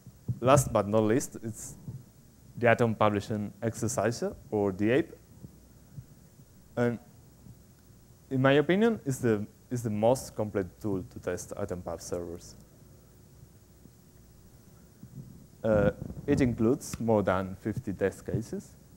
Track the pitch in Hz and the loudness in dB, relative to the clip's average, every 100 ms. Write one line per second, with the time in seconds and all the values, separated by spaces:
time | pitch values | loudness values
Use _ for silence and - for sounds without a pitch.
0 | - - - - 120 139 127 110 101 110 | -20 -14 -10 0 6 6 6 0 2 4
1 | 107 117 - - 113 104 - - - - | 4 2 -2 -10 -10 -10 -14 -16 -16 -16
2 | - - - - - - 117 113 117 104 | -16 -20 -20 -20 -18 2 4 6 4 4
3 | 107 104 - 107 104 - 113 - 110 - | 2 2 -2 -4 -6 -6 -6 -2 -4 0
4 | 104 123 190 - - 107 101 92 104 135 | -2 -2 -6 -8 -4 0 0 2 2 2
5 | 170 - - - - - - - - - | 0 -8 -20 -20 -20 -20 -20 -20 -20 -20
6 | - - - - - - - - 120 117 | -20 -20 -20 -20 -20 -20 -10 -2 0 -2
7 | - - - - - - - - - - | -10 -20 -20 -20 -20 -20 -20 -20 -20 -20
8 | - - - 135 135 143 147 185 233 214 | -20 -20 -6 2 4 6 4 4 2 0
9 | 139 131 120 107 107 - - 123 117 104 | -4 0 2 2 -2 -12 -8 -6 -4 2
10 | 113 131 - - 107 101 87 - 107 95 | 2 2 -2 -6 -4 -2 -4 -6 -6 -4
11 | - 104 - 87 - - 101 90 87 85 | -6 -10 -6 -6 -8 -10 -8 -8 -10 -10
12 | - 90 87 87 - - - - - - | -8 -8 -8 -12 -16 -20 -20 -20 -20 -20
13 | - - - - - - - - - - | -20 -20 -20 -20 -20 -20 -20 -20 -20 -20
14 | - - - - - - - - - - | -20 -20 -20 -20 -20 -20 -20 -20 -20 -20
15 | - - - - - - 113 107 101 - | -20 -18 -18 -20 -20 -6 0 2 2 0
16 | - - - 143 127 113 113 139 - - | -8 -6 0 2 2 2 2 0 -4 -4
17 | 113 110 101 92 95 95 110 104 - 90 | 2 2 4 0 -2 -6 -8 -6 -6 -2
18 | 98 - - 90 110 190 - - - | -2 -4 -6 -6 -4 -10 -12 -20 -20